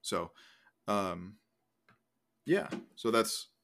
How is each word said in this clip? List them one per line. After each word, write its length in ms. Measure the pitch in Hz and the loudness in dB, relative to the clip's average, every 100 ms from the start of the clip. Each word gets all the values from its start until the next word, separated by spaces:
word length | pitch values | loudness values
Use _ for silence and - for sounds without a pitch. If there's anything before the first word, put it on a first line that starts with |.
So, 280 | - 95 82 - - - _ _ - | -2 -4 -4 -10 -20 -20 _ _ -2
um, 480 | 104 95 87 90 - _ _ _ _ _ _ _ _ _ _ - | 0 0 -4 -10 -16 _ _ _ _ _ _ _ _ _ _ 0
yeah, 220 | 180 - - - - | 0 2 -8 -12 -4
so 140 | 117 | 2
that's 380 | 113 110 - - _ | 4 4 0 -8 _